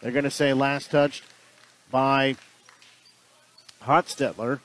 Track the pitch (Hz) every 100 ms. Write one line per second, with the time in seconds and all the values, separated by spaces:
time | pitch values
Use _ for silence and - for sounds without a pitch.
0 | 113 123 143 - 143 135 139 139 - 147
1 | 143 - - - - _ - _ _ 131
2 | 135 135 135 131 - _ _ - - _
3 | _ _ _ _ _ _ - - 123 151
4 | 175 - 135 87 117 135